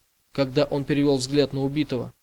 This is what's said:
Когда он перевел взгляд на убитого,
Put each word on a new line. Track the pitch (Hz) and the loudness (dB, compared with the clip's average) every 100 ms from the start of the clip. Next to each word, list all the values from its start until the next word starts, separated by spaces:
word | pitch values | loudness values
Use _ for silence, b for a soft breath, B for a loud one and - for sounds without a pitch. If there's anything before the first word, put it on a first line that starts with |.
| _ _ _ | _ _ _
Когда | - 131 135 | -4 0 0
он | 143 143 | 0 0
перевел | 139 143 143 135 | 0 2 2 2
взгляд | 131 143 131 | 2 0 2
на | 135 | 0
убитого, | 139 147 147 123 120 - | -2 -2 -2 -4 -6 -12